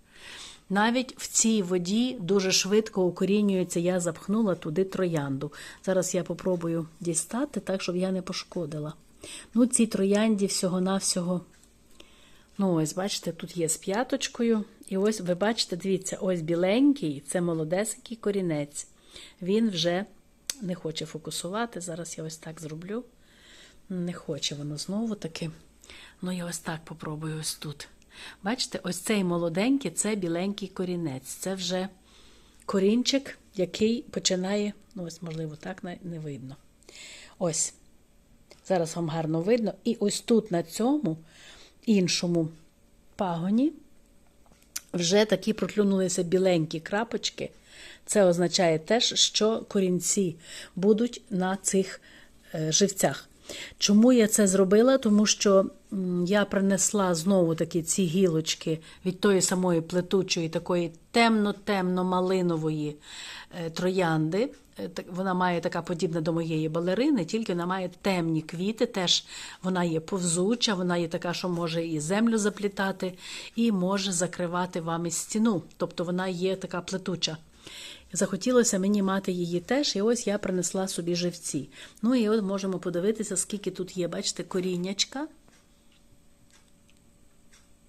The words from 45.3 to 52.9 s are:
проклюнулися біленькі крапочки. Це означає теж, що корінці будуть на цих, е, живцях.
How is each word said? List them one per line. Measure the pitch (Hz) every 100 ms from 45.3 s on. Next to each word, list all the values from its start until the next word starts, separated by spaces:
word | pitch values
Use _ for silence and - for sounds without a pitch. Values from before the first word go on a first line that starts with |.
| 185 214
проклюнулися | 208 180 214 202 190 185 190
біленькі | 175 185 190 170 156 160
крапочки. | 160 202 233 214 - - 139 - - - - - -
Це | 214
означає | 185 175 175 - 175 160
теж, | 160 226 - -
що | - - 214 226 -
корінці | 202 185 180 - - 185 156 - - - -
будуть | 196 208 240 - -
на | 190 185 196
цих, | - 196 190 - - - - - - 165
е, | 156
живцях. | 151 196